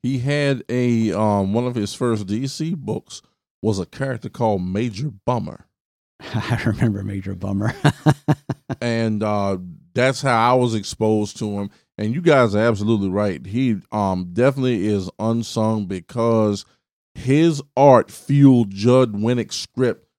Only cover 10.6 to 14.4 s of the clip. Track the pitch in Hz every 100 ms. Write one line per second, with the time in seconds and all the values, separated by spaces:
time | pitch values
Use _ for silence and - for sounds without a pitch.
10.6 | 123 113 98 - 110 107 104 - 107 101
11.6 | 101 _ _ - 107 131 170 143 120 104
12.6 | 117 107 104 113 98 95 104 80 80 110
13.6 | 131 104 - 107 98 92 90 87